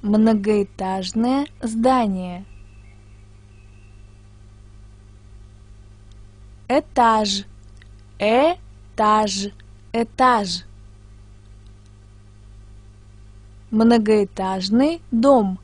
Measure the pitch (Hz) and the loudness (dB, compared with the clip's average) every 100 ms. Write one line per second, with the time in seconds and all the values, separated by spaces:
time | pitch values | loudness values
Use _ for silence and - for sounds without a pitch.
0 | 208 214 220 220 202 208 202 - 190 190 | 0 2 2 2 0 -2 -2 -6 -8 -6
1 | 185 220 233 269 294 - 233 226 240 262 | -6 -4 -2 -2 -4 -8 -8 -2 0 2
2 | 220 190 180 180 196 - - - - - | 0 -4 -8 -14 -18 -20 -20 -20 -20 -20
3 | - - - - - - - - - - | -20 -20 -20 -20 -20 -20 -20 -20 -20 -20
4 | - - - - - - - - - - | -20 -20 -20 -20 -20 -20 -20 -20 -20 -20
5 | - - - - - - - - - - | -20 -20 -20 -20 -20 -20 -20 -20 -20 -20
6 | - - - - - - - 262 - - | -20 -20 -20 -20 -20 -20 -4 -4 -2 0
7 | 233 220 214 196 202 - - - - - | 2 2 -2 -6 -10 -20 -20 -20 -20 -20
8 | - - 208 233 311 359 - - - - | -20 -6 0 2 0 -2 -12 -20 -18 -4
9 | 214 214 214 196 202 - - - - 233 | 0 2 0 -4 -8 -12 -20 -20 -8 -6
10 | 233 - 254 233 196 175 - - - - | -6 0 2 2 -2 -8 -12 -20 -20 -20
11 | - - - - - - - - - - | -20 -20 -20 -20 -20 -20 -20 -20 -20 -20
12 | - - - - - - - - - - | -20 -20 -20 -20 -20 -20 -20 -20 -20 -20
13 | - - - - - - - 220 226 233 | -20 -20 -20 -20 -20 -20 -4 2 4 4
14 | 214 214 202 - 190 190 190 226 285 330 | 4 0 0 -4 -6 -6 -2 0 0 -2
15 | - 226 262 269 196 185 | -4 0 4 4 2 -6